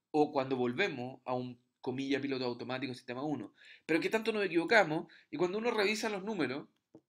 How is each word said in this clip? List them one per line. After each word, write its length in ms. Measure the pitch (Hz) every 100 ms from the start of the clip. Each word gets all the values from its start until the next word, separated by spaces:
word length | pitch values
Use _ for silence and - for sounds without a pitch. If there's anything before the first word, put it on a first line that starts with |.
| _
o 220 | 151 151
cuándo 240 | 143 131 127
volvemos 680 | 120 127 196 135 123 135
a 120 | - 127
un, 260 | 127 120 _ _
comilla, 380 | 135 127 139 135
piloto 260 | 143 131 123
automático 500 | 120 117 127 131 123
sistema 260 | - 123
uno. 320 | 151 135 101 - - - -
Pero 140 | 160
qué 100 | 190
tanto 220 | 226 220
nos 120 | 214
equivocamos, 640 | 190 165 170 226 170 160 - - _
y 80 | 151
cuando 220 | 180 208
uno 100 | 233
revisa 400 | 214 202 214 226
los 140 | 202
números, 440 | 196 208 127 139 - _ _ -